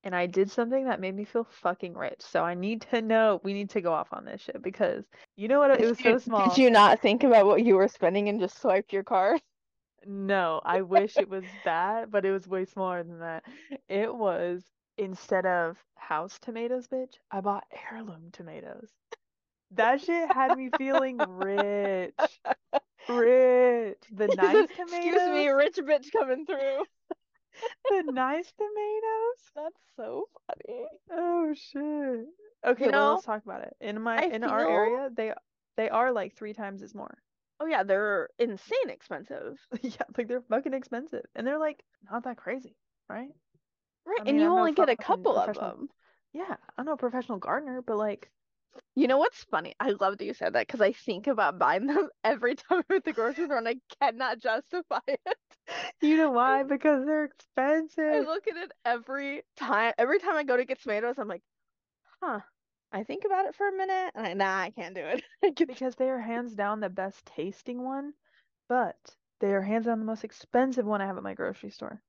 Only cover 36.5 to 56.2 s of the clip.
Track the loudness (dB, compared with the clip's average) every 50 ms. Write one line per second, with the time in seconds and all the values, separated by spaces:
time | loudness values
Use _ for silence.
36.5 | -10 -10 -10 -12 -12 -14 -16 -16 -14 -14 -16 -16 -16 _ _ _ _ _ _ _
37.5 | _ _ -4 -2 0 0 2 2 2 2 2 0 0 -2 -2 -6 _ -2 -2 -2
38.5 | -2 -10 -8 -4 -2 -2 -2 -2 -6 _ -12 _ -12 -12 -10 -12 -14 -12 -12 -12
39.5 | -14 -16 _ _ -10 -8 -8 -10 -8 -8 -10 -6 -4 -6 -4 -4 -4 -6 -2 _
40.5 | -2 -2 0 -2 -6 -6 -6 -8 -10 -10 -10 -10 -12 -12 -12 _ _ -6 -4 -4
41.5 | -2 -2 -2 -4 -4 _ _ _ _ _ -14 -10 -10 -8 -8 -8 -12 -10 -8 -8
42.5 | -8 -8 -10 -16 _ _ _ _ _ _ _ -12 -12 -12 -12 -14 -18 _ _ _
43.5 | _ _ _ _ _ _ _ _ _ _ _ -4 -4 -2 0 2 2 4 4 4
44.5 | 4 4 4 2 4 4 4 4 2 0 0 -2 -2 0 2 0 2 2 0 -2
45.5 | -4 -6 -8 -8 -8 -10 -14 -16 _ _ _ _ _ _ _ _ -12 -10 -8 -8
46.5 | -10 -12 _ -18 _ -10 -6 -6 -4 -2 -4 -4 -4 -4 -6 -6 -8 -6 -2 -2
47.5 | -2 -2 -4 -6 -10 -10 -6 -4 -2 -2 -2 -2 -4 -6 -12 _ _ _ _ _
48.5 | _ _ _ _ _ -20 _ _ _ 2 2 4 4 4 4 2 0 -6 -10 _
49.5 | -6 -6 -6 -6 -8 _ -2 -2 0 0 0 -2 -2 -2 -8 -10 -6 -4 -4 -2
50.5 | 0 -2 -2 -2 0 2 2 2 2 -2 -8 -8 -8 -4 -2 -2 0 2 0 0
51.5 | 2 2 2 2 2 0 0 0 0 0 -2 -2 _ _ -2 -2 -2 0 -2 -4
52.5 | -4 -4 -2 -2 -2 -2 0 _ -2 -2 -2 -4 -4 -2 -4 -2 -2 -4 -4 -4
53.5 | -4 -2 -2 -4 -6 -6 _ _ -6 _ -2 -2 0 -2 -4 -4 -4 -4 -2 -2
54.5 | -2 -2 -4 _ -8 -8 -6 _ -6 -6 _ -4 -6 -6 _ -8 -8 _ _ _
55.5 | -20 _ _ -12 -10 -10 -10 -10 -6 _ 2 4 4 6